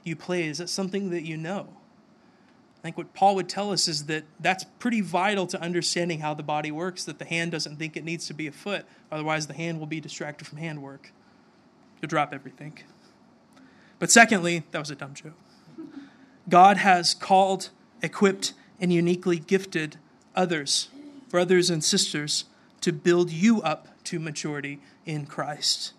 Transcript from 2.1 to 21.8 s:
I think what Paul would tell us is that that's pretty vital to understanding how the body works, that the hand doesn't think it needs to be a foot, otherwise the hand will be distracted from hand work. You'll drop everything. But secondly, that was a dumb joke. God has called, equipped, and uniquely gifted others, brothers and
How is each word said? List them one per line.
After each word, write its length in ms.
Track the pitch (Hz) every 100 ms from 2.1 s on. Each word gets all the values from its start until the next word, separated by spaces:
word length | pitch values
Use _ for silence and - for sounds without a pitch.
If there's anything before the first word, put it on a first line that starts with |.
| _ _ _ _ _ _ _
I 20 | 165
think 100 | 170
what 160 | - -
Paul 200 | 196 190
would 140 | 180
tell 220 | 196 208
us 160 | 165 180
is 180 | 151 147
that 180 | 156 - -
that's 240 | 165 190 - -
pretty 240 | 247 233
vital 460 | 170 175 196 202 175
to 120 | 156
understanding 600 | 170 175 156 175 175 156
how 160 | 151 151
the 80 |
body 260 | 151 151 156
works, 340 | 151 180 185 -
that 120 | 147
the 80 | 147
hand 260 | 170 170
doesn't 260 | 160 151 147
think 200 | 156 156
it 80 | 160
needs 220 | 170 -
to 60 |
be 140 | 147 151
a 40 |
foot, 340 | 143 202 180 - - _
otherwise 360 | 156 156 156 151
the 60 |
hand 260 | 156 165 160
will 80 | 151
be 120 | 156
distracted 480 | 151 - 151 147 156
from 120 | 151
hand 220 | 165 151
work. 300 | 135 135 - _ _ _ _ _ _ _ _ _
You'll 80 | 156
drop 260 | 156 147
everything. 440 | 139 139 - 147 - - - _ _ _ _ _ - - - - _
But 140 | 165
secondly, 520 | 226 226 202 170 170 -
that 80 | 165
was 120 | 147
a 40 | 143
dumb 200 | 135 147
joke. 180 | 151 - _ - - - - - - - - - -
God 300 | 175 196 202
has 360 | 202 175 165
called, 580 | - - 190 190 190 - - _ -
equipped, 520 | 165 - 196 196 - - - -
and 140 | 180
uniquely 460 | 170 170 180 185 170
gifted 580 | 151 190 190 160 156 - _ _ _ 190
others, 540 | 185 160 135 - - - - - -
brothers 400 | 170 180 185 175
and 120 | 165